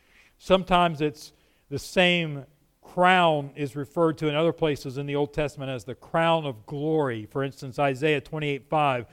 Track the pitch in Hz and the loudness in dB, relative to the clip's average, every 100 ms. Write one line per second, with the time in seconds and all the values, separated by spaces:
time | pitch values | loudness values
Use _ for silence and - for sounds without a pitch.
0 | _ _ _ _ - 190 175 175 170 147 | _ _ _ _ 2 2 4 2 2 0
1 | 151 - - _ _ _ - 139 - 190 | -4 -4 -18 _ _ _ -12 -10 -4 2
2 | 180 175 160 143 131 _ _ _ - 180 | 4 2 -2 -6 -12 _ _ _ -8 2
3 | 180 185 170 151 139 151 143 147 135 175 | 4 6 4 2 -2 -6 -6 -6 -6 0
4 | 165 - 156 147 165 - 160 139 139 127 | 0 2 -2 0 0 0 -2 -2 -6 -8
5 | 143 143 147 156 147 143 135 127 127 117 | -4 -2 -2 -2 -4 -6 -8 -8 -10 -14
6 | - 165 165 165 147 110 - 143 156 160 | -4 0 2 2 0 -8 -10 -6 0 0
7 | 135 113 104 143 139 - 135 120 143 127 | 0 -2 -6 -6 -6 -6 -8 -2 0 0
8 | 156 143 - 156 147 139 - 156 147 123 | 0 0 -2 -6 -4 -4 -2 0 2 0
9 | 110 | -6